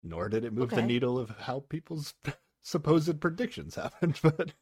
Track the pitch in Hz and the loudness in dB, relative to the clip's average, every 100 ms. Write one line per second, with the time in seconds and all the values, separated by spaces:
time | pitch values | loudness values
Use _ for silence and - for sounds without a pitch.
0 | 82 82 98 110 117 107 123 - 117 120 | -10 -6 -2 0 -2 -2 0 2 2 2
1 | 123 123 113 110 - 131 - 160 - 160 | 2 0 -4 -8 -8 -8 -6 -10 -8 -8
2 | 147 - - - _ _ - 170 147 160 | -10 -10 -10 -10 _ _ -4 0 4 4
3 | 156 156 175 170 247 - 71 - - - | 4 0 -2 -2 -4 -6 -10 -8 -8 0
4 | 175 143 160 151 175 - | 0 4 4 4 -2 -8